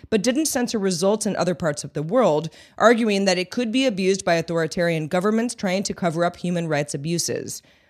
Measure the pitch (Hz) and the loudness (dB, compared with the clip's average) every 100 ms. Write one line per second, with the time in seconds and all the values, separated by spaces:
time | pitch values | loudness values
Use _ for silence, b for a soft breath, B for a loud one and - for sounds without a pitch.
0 | B 226 202 254 320 262 247 226 190 170 | B 0 2 0 0 -2 -2 -2 -2 0
1 | 190 220 220 - 170 180 165 147 143 - | 0 0 -2 -2 -2 0 -2 -4 -6 -6
2 | 156 240 214 151 156 B B B 214 233 | -2 2 4 2 -2 B B B 4 6
3 | 226 202 196 180 180 - 240 240 262 190 | 2 2 2 2 0 -2 -2 2 0 2
4 | 190 190 185 170 165 165 160 - 170 160 | 0 0 2 0 0 -2 -2 0 0 0
5 | 156 180 196 220 233 - 202 185 196 196 | 0 0 0 0 -2 -4 -2 -2 -2 -2
6 | 180 160 175 175 180 175 170 147 143 147 | -2 0 -2 -2 -4 -2 0 -2 -2 -4
7 | 147 170 - - - - b b b | -4 -2 -2 -4 -6 -12 b b b